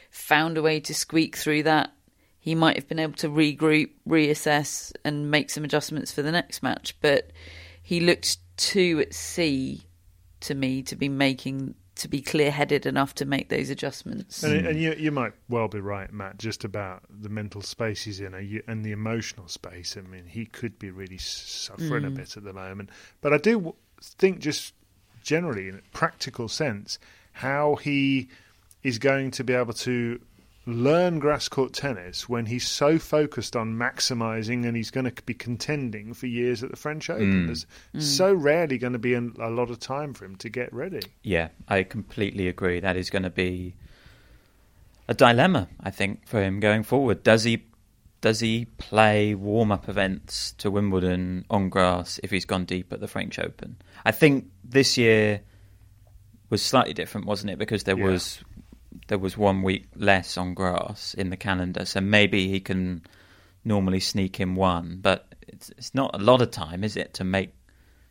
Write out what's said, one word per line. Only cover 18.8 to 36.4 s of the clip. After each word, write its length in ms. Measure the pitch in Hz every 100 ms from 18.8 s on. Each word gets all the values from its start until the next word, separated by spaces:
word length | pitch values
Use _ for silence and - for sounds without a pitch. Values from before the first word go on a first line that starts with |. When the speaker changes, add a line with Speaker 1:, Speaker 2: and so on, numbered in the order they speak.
Speaker 2:
the 80 | 107
emotional 560 | 104 110 113 - - 90
space. 480 | - 92 90 85 101
I 20 |
mean, 220 | 92 92 85
he 200 | 110 110
could 320 | - 117 -
be 120 | 101
really 260 | 92 95 92
s-, 80 |
suffering 800 | - - - - - 101 160 123 139
a 40 |
Speaker 1:
Mm. 40 | 135
Speaker 2:
bit 200 | 90 110
at 60 |
the 100 | 101
moment. 340 | 95 95 98 101 - - _
But 140 | 143
I 20 | 143
do 140 | 208
w-, 200 | 226 165 - _ _
think 380 | - - 190 185
just 340 | 151 - - - _ _ _ -
generally, 460 | - 151 175 104 95
in 60 |
a 80 | 98 -
practical 560 | - 160 - - - 113
sense, 500 | - 107 101 107 - - - _
how 420 | - 131 143 147
he 540 | 143 147 143 139 135 127 - _ _ _ -
is 160 | 135 113
going 320 | 135 135 135
to 120 | 131
be 80 | 120
able 220 | 127 117
to 440 | 117 123 123 117 120 - _ _ _ -
learn 520 | 117 127 165 180 165
grass 300 | 147 147 -
court 240 | - 127
tennis 560 | - 143 101 90 - -
when 180 | 120 110
he's 200 | 123 -
so 320 | - 147 160
focused 580 | - 151 147 123 - 120
on 180 | 113 113
maximising 880 | 120 - - 120 113 110 110 123 120
and 100 | 117
he's 140 | 107
gonna 200 | 131 127 - -
be 80 |
contending 800 | 120 120 120 - 151 127 107 107
for 120 | 120 127
years 360 | 120